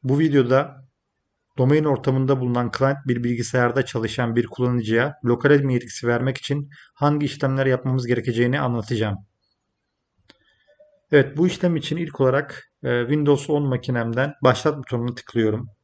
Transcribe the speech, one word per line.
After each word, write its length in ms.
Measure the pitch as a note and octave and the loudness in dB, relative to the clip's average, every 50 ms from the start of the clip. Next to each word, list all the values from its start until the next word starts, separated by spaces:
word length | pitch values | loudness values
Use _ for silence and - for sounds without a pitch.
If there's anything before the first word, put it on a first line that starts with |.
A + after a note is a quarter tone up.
| - | 0
Bu 160 | B2+ C3+ C#3+ | 0 2 2
videoda 680 | D#3+ D#3+ C#3+ C#3+ B2+ A#2+ C3 C3+ D3 - - - - _ _ _ _ _ _ _ _ _ _ _ _ _ _ - | 2 4 4 4 4 4 2 2 2 0 -8 -20 -20 _ _ _ _ _ _ _ _ _ _ _ _ _ _ 0
domain 260 | B2+ C3 D3 D#3 D#3 | 2 4 4 4 4
ortamında 560 | D3+ C#3 C3 - - C3 C3 C3 C3 C#3+ C3 | 2 0 0 0 0 0 0 2 2 0 0
bulunan 320 | B2+ A#2+ A#2+ B2 B2 A#2+ - - | 0 -2 0 0 -2 -2 -2 0
client 200 | C3 C3+ C#3+ C#3+ C#3 C3+ | 0 0 0 -2 -2 -4
bir 160 | B2 A#2+ A#2+ | -2 -2 0
bilgisayarda 640 | A#2+ A#2+ A#2 A#2 - - B2+ B2 A#2+ A#2 C3+ C3+ | -2 -2 -4 -4 -2 0 0 0 2 2 0 -4
çalışan 500 | - - B2 A2+ A2 - - A#2+ A#2 A2+ | -2 -4 -4 -4 -4 -2 -2 -2 0 0
bir 100 | A#2+ A#2 | 0 -2
kullanıcıya 720 | A#2 - - B2+ B2 B2 B2 A2+ G#2 A2+ A2+ B2 D3 C#3+ - - | -2 -2 -2 -2 0 0 -2 0 0 2 2 2 0 -2 -4 0
lokal 260 | A#2 A#2+ A#2+ - C#3+ | 0 0 2 4 4
admin 220 | D3 C#3+ C#3 C3+ B2+ | 4 4 4 2 -2
yetkisi 340 | B2 A#2+ - - - - A#2+ | -2 -4 -6 -14 -6 -2 0
vermek 300 | A#2+ A#2+ B2+ C3 C3+ - | 0 0 0 -2 -4 -6
için 320 | - - C#3 D3 C#3+ C#3+ - - - _ _ | -6 -6 -6 -6 -6 -10 -14 -20 -20 _ _
hangi 320 | _ C#3+ D3 D3 D3 D3 | _ 0 0 2 2 -2
işlemler 400 | C#3 - - - C3+ C3+ C3+ C3+ | -4 -4 -2 -2 -2 0 0 2
yapmamız 420 | C3+ B2+ B2+ - C3+ C3 C3 B2 A#2 | 2 0 0 0 0 -2 0 0 0
gerekeceğini 520 | B2 A#2+ - B2+ A#2 A2+ B2 A#2+ B2+ D3 | -2 0 0 -4 0 0 2 2 2 0
anlatacağım. 580 | C#3+ B2 A#2+ A#2 G#2+ - B2+ A2 A2 G#2+ G2+ G2 - _ _ _ _ _ _ _ _ _ _ _ _ _ _ _ _ _ _ _ _ _ - _ _ _ _ _ _ _ _ _ _ _ _ _ _ _ | -2 -2 -2 -4 -4 -4 -2 -2 -2 -2 -2 -6 -10 _ _ _ _ _ _ _ _ _ _ _ _ _ _ _ _ _ _ _ _ _ -20 _ _ _ _ _ _ _ _ _ _ _ _ _ _ _
Evet, 260 | - D3 C3+ C#3 - D3 | 4 4 4 4 0 0
bu 100 | E3+ F3+ | 0 0
işlem 280 | F3+ - - F3+ E3+ | 0 0 -2 0 0
için 220 | D#3 C#3+ - D3+ E3+ | 0 -4 -4 -6 -6
ilk 240 | E3+ D#3 - - | -6 -8 -2 0
olarak, 500 | C#3 C3 B2 C#3 D3+ - - - - _ _ _ - | 2 2 2 0 -2 -4 -12 -18 -18 _ _ _ -4
e, 180 | C3 B2 A#2+ | -2 -2 -2
Windows 480 | A#2+ A#2 D3 D3+ D3 C#3+ C#3+ C#3 C#3+ - | 0 0 0 0 2 2 2 2 2 -2
on 140 | D3+ D3 D3 | -2 0 0
makinemden 680 | C#3 C3 B2 - - B2+ A#2+ A2+ A#2 A#2 A#2+ C3 D3 D3 _ - | 0 -2 -2 -2 -4 -2 -2 -2 -2 -2 -2 -2 -2 -4 _ 2
başlat 340 | C3 A#2+ - - D#3 D3+ D3 | 2 2 4 0 -2 -2 -2
butonuna 380 | B2+ - - A#2+ A#2 B2 A#2+ | -6 -6 -6 -4 -4 -4 -6
tıklıyorum. 540 | - - - - A#2 A2 A2 G#2 G#2+ B2+ - - _ | -8 -14 -6 -2 0 0 2 0 -2 -6 -10 -16 _